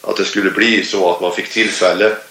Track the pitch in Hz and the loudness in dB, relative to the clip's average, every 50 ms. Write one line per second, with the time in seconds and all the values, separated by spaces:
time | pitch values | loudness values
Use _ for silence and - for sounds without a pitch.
0 | - 95 98 - 98 - - 101 98 95 95 104 110 117 113 101 - - - 101 | -2 -4 -2 -2 -2 -2 0 0 0 0 0 2 2 2 2 0 0 -2 0 2
1 | 92 87 87 - 92 87 - 107 95 - - 110 110 104 92 - 92 90 90 92 | 2 2 2 0 -2 -4 -4 -4 -8 -4 -2 -2 -2 -2 0 2 2 2 4 4
2 | 107 107 107 - - - | 2 2 2 -2 -10 -18